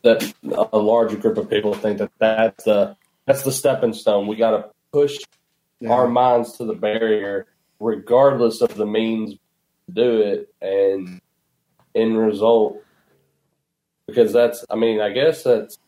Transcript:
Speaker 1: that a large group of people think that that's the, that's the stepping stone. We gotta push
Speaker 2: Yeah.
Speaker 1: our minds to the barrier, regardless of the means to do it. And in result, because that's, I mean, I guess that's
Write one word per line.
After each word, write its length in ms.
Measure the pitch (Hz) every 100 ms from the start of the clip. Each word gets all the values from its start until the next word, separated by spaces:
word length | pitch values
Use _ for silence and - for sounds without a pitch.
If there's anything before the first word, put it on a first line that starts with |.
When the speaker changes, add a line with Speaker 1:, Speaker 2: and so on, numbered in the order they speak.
Speaker 1:
that 300 | 117 113 - - - - 107
a 60 | 110
large 420 | 104 117 110 104
group 180 | 113 104
of 120 | -
people 240 | 107 107
think 240 | 98 107 101
that 140 | 101 _
that's 460 | 110 110 110 -
the, 320 | 110 104 101 - _ _ -
that's 180 | 135
the 80 | 135
stepping 420 | 135 143 131 120
stone. 340 | 110 - 104 101
We 80 | 110
gotta 320 | 113 107 - _ _
push 240 | 147 143 143 - _ _ _ _ _
Speaker 2:
Yeah. 80 | 117
Speaker 1:
our 160 | 120 123
minds 460 | 120 127 120 117 -
to 80 | 113
the 80 |
barrier, 760 | 90 104 110 113 107 101 98 92 _ _ _
regardless 800 | 110 101 - 120 139 120 117 -
of 140 | 117 104
the 100 | 104
means 480 | 110 113 113 107 - _ _ _ _ -
to 40 |
do 300 | 92 123 113
it. 320 | 104 95 - _
And 580 | 95 98 98 98 90 90 _ _ _ _ _ _ _
in 220 | 110 113 110
result, 680 | 110 101 110 117 107 - _ _ _ _ _ _ _ _ _ _ _ _ -
because 240 | 120 110
that's, 320 | 117 120 - -
I 60 | 110
mean, 260 | 113 107
I 80 | 104
guess 320 | 113 156 156
that's 340 | 131 113 104 -